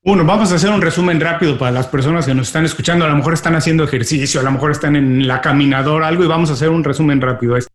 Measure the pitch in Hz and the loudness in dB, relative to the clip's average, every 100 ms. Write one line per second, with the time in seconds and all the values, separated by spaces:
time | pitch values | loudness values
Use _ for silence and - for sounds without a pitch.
0 | 180 196 160 208 208 175 180 208 170 170 | 0 2 4 2 2 2 2 2 0 0
1 | 180 160 165 170 170 127 127 123 123 139 | 0 0 -2 0 -2 0 -2 -2 -2 -2
2 | 135 165 139 131 123 160 160 - - 170 | 0 0 0 -2 -2 -2 -2 -2 -2 0
3 | 160 147 139 165 170 165 165 160 151 131 | 2 0 0 -2 0 0 2 0 0 -2
4 | 131 151 139 - 131 135 151 147 151 147 | -2 -2 -2 -2 -2 0 -2 -2 0 0
5 | 135 127 135 131 156 143 143 135 135 151 | 2 2 0 0 0 2 2 2 0 0
6 | 160 170 170 160 170 131 156 165 147 131 | 0 0 0 2 0 0 0 0 0 0
7 | 156 139 131 120 120 123 120 | 0 2 0 -2 -2 -2 -2